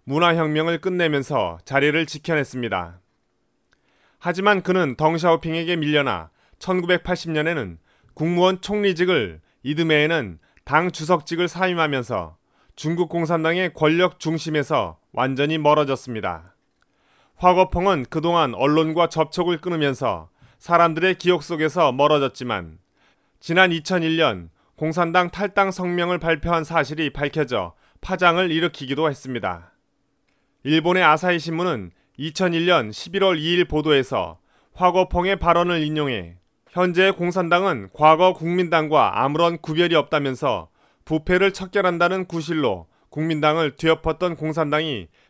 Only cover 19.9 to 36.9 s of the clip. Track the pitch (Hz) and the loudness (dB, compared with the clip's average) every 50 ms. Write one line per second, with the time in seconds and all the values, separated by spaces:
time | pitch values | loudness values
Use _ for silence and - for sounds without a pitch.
19.9 | 131 120 139 120 95 85 80 85 _ _ - - _ _ - - 170 170 170 170 | -2 -2 -2 -2 -4 -4 -8 -14 _ _ -20 -20 _ _ -2 2 4 4 4 4
20.9 | 160 160 170 190 185 180 - 175 180 170 147 - 170 156 156 156 135 180 170 143 | 2 2 0 0 0 0 2 0 0 0 0 -4 -4 -2 -2 0 2 2 2 2
21.9 | 123 131 143 147 151 147 139 131 - - 135 123 113 98 87 80 78 82 _ _ | 4 4 4 4 4 2 2 0 -4 -6 -6 -6 -6 -6 -6 -10 -16 -20 _ _
22.9 | _ _ _ _ _ _ _ _ _ _ - - 165 180 190 185 170 165 151 - | _ _ _ _ _ _ _ _ _ _ -8 -2 2 4 4 4 2 -2 -4 -2
23.9 | 185 180 165 160 160 165 160 139 110 92 85 85 - _ _ _ _ - 156 156 | -2 0 0 0 2 2 2 2 0 -2 -8 -14 -20 _ _ _ _ -8 -6 -4
24.9 | 160 170 175 165 165 180 180 175 - - 202 202 196 202 196 196 180 185 180 180 | -2 -2 -2 2 2 2 2 0 -2 -4 -6 -2 0 0 0 0 -2 -4 -4 -4
25.9 | 175 175 175 175 180 170 160 165 165 151 - 170 170 165 160 - 165 165 147 123 | -2 -2 0 0 -2 -2 0 -2 -2 -2 0 0 0 0 -2 0 0 0 0 0
26.9 | 151 151 160 143 - 127 143 143 - 160 151 123 123 107 92 87 - _ _ _ | -2 -4 -4 -4 -4 -4 -6 -4 -2 -4 -4 -2 -2 -4 -4 -6 -8 _ _ _
27.9 | _ _ - - 185 180 180 175 165 175 185 180 156 165 160 170 156 - 143 127 | _ _ -8 -6 -2 2 2 4 4 4 2 0 0 -2 -2 -2 -4 -8 -8 -6
28.9 | 139 135 160 156 139 - - 131 127 117 104 95 90 82 85 - _ _ _ _ | -2 -2 0 -2 -2 -4 -8 -8 -8 -6 -4 -6 -6 -8 -12 -20 _ _ _ _
29.9 | _ _ _ _ _ _ _ _ _ _ _ _ _ _ - 139 151 160 156 170 | _ _ _ _ _ _ _ _ _ _ _ _ _ _ -4 0 0 2 2 2
30.9 | 180 185 180 156 151 151 175 180 175 170 147 160 165 160 175 185 156 117 95 87 | 2 4 6 4 4 4 2 0 -2 -2 -4 -4 -6 -4 -2 -2 -4 -4 -8 -12
31.9 | - _ _ _ _ - 139 160 156 - 190 180 170 165 165 175 180 160 120 107 | -16 _ _ _ _ -12 -12 -10 -4 -2 -2 0 0 0 2 2 2 2 0 -2
32.9 | 107 - - 175 170 196 196 190 180 160 151 160 175 175 175 170 151 151 151 156 | -8 -12 -12 -8 -4 0 2 2 2 0 0 0 0 0 0 0 -2 -2 2 2
33.9 | 151 139 131 - - 110 90 85 82 - _ _ _ _ _ _ _ - 180 180 | 2 2 2 0 -2 -4 -4 -4 -8 -14 _ _ _ _ _ _ _ 0 0 2
34.9 | 175 185 185 180 - 175 175 190 196 180 160 170 170 170 175 175 175 165 156 151 | 2 2 2 2 0 -2 0 0 -2 0 2 2 4 4 2 2 0 0 -2 -2
35.9 | 156 151 147 139 127 104 87 85 87 90 _ _ _ _ _ _ - 175 180 185 | -2 -2 -2 -2 -4 -4 -6 -10 -14 -20 _ _ _ _ _ _ -4 -2 0 0